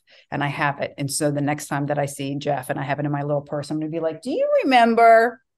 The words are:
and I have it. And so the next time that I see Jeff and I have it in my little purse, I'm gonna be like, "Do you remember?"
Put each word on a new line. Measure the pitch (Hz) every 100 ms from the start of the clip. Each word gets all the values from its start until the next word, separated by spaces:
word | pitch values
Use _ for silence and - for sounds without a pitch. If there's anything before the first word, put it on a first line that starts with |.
| _ _ -
and | 147
I | 143
have | 143 147 139
it. | 139 -
And | 143
so | - 151
the | 143
next | 143 151 -
time | 143 143
that | 147
I | 143
see | 143 139 143
Jeff | 147 139 131
and | 147
I |
have | 139 139
it | 147
in |
my | 143
little | 143 143
purse, | 147 151 -
I'm | 156
gonna | 156
be | 165
like, | 160 156
"Do | 247
you | 349 571 587
remember?" | 349 247 233 226 233 226 233 240 _